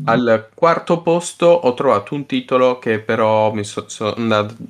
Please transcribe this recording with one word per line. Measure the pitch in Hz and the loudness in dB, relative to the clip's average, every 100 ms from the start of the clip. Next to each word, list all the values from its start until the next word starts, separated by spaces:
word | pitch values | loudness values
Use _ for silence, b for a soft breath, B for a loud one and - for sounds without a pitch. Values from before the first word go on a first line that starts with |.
| - | -2
al | 117 120 113 - | 0 2 0 -2
quarto | - 165 170 - 170 | 0 2 2 0 -2
posto | 165 170 170 - 170 | 0 -2 -2 0 4
ho | 170 127 | 4 2
trovato | 123 143 104 - | 0 0 0 -2
un | 147 139 | -10 -6
titolo | 131 127 127 127 123 | -6 0 2 2 0
che | 120 107 | -2 -4
però | 107 113 110 110 107 | -2 0 2 2 0
mi | 110 | -2
so-, | 104 - - | -8 -10 -12
so-, | - 110 | -6 -6
andat-, | 107 113 107 104 113 | -4 0 0 -2 -8